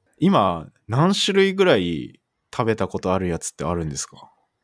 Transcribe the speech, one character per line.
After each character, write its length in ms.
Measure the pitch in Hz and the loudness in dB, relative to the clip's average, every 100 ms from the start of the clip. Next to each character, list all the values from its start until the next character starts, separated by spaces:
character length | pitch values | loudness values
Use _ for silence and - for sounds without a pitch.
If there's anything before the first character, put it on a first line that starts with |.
| _ _ | _ _
今、 500 | 190 165 95 85 73 _ - | 2 4 2 -2 -8 _ -4
何 260 | 120 175 | 0 2
種 220 | 202 - 196 | 2 0 2
類 180 | 196 | 2
ぐ 120 | 190 185 | 4 4
ら 120 | 120 | 4
い 420 | 87 78 60 - _ _ _ | 2 -4 -8 -16 _ _ _
食 140 | - 113 | -4 -2
べ 100 | 107 | -2
た 120 | 95 | -4
こ 120 | 92 | -4
と 140 | 95 | -2
あ 60 | 92 | 0
る 80 | 90 | 0
や 120 | 82 | -4
つ 120 | - | -6
っ 20 | |
て 100 | - | -8
あ 100 | 76 | -4
る 120 | 87 78 | -4 -4
ん 40 | |
で 60 | 69 | -8
す 120 | - | -12
か？ 240 | - - _ _ _ | -16 -20 _ _ _